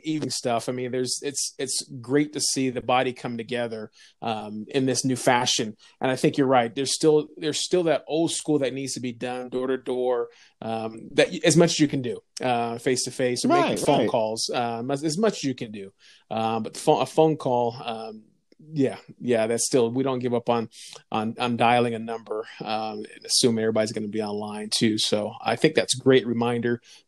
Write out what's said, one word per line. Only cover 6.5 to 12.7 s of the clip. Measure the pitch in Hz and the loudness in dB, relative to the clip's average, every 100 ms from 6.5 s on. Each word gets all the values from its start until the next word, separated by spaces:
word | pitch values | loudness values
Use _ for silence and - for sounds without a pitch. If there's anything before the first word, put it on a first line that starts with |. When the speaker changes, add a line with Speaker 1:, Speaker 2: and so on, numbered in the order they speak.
| 127 117 | 4 4
Speaker 1:
There's | 135 135 | 0 -4
still, | - 160 151 151 - | 2 4 4 2 -6
there's | 160 135 | -4 -4
still | - 180 | 0 2
that | 165 139 - | 2 0 0
old | 151 165 | 0 0
school | - - 147 | 0 0 2
that | 131 | 2
needs | 131 135 | -4 -6
to | 135 | -6
be | 123 | -6
done | 117 123 127 127 | -6 -6 -6 -4
door | 127 131 | -4 -2
to | 131 | -2
door, | 131 127 127 120 120 - - - | -2 0 2 2 -2 -8 -20 -12
um, | 113 113 110 113 - | -6 -4 -4 -8 -4
that | 143 143 | 2 2
y-, | 170 | 2
as | 170 160 | 4 6
much | 170 | 6
as | - | 4
you | 147 | 0
can | 143 | 0
do, | 123 101 - - | -4 -6 -10 -6
uh, | 127 120 117 | -2 0 -2